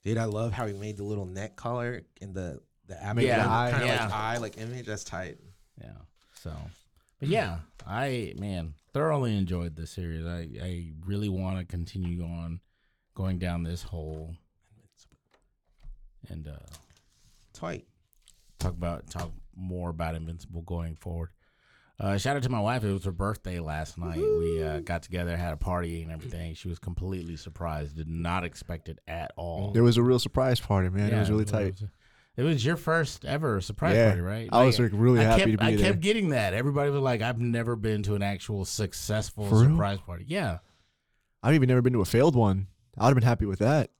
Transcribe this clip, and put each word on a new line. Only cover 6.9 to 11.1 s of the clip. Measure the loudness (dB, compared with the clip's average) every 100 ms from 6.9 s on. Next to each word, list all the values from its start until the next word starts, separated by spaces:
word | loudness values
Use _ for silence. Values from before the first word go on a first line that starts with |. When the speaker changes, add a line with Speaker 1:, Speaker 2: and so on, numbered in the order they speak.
| _ _ _
Speaker 2:
but | -2
yeah, | 0 0 -6 -12 -18 -8
I, | -4 -2 -4 -6 -8
man, | -6 -6 -6 -10 _
thoroughly | -2 0 0 2 2
enjoyed | 0 -2 -4 -8
the | -12
series. | -8 -6 -6 -6
I, | -8 -10 -10
I | -8 -8 -10 -12
really | -6